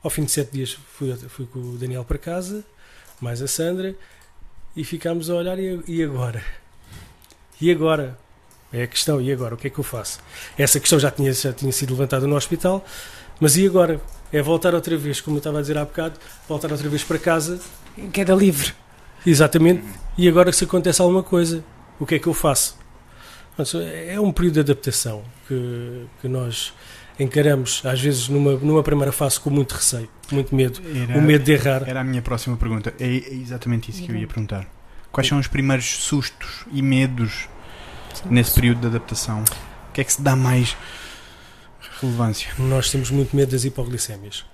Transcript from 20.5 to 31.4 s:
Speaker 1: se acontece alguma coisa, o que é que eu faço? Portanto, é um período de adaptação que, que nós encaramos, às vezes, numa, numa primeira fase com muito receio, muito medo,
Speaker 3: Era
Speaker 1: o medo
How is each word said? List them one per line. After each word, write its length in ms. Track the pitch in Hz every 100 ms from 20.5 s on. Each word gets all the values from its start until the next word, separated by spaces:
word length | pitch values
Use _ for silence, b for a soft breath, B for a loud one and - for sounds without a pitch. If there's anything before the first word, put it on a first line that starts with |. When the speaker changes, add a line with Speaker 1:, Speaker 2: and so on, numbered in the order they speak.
Speaker 1:
se 140 | 170 175
acontece 360 | 185 175 156
alguma 220 | 180 185
coisa, 400 | 185 180 165 165 156 - - -
o 60 | 139
que 100 | 156
é 40 |
que 80 | 170
eu 60 |
faço? 440 | - 160 131 - - - - - B B B B -
Portanto, 260 | 139 170
é 380 | 170 160 165 196
um 120 | 208
período 240 | 156 175 156
de 40 |
adaptação 640 | 143 135 - - 120 107 113 - -
que, 580 | 131 123 120 120 123 120 -
que 60 | 131
nós 460 | 127 120 117 - - B B B B
encaramos, 640 | 135 147 147 139 123 - 131
às 160 | 127
vezes, 260 | 139 131 120
numa, 280 | 143 143 135
numa 260 | 147 156
primeira 300 | 147 147 139
fase 260 | - 139 -
com 100 | 147
muito 220 | 143 135
receio, 360 | - - 120 113 - -
muito 240 | 143 131
medo, 280 | 135 127 117 170 143 120
Speaker 3:
Era 80 | 123
Speaker 1:
o 40 |
medo 240 | 151 151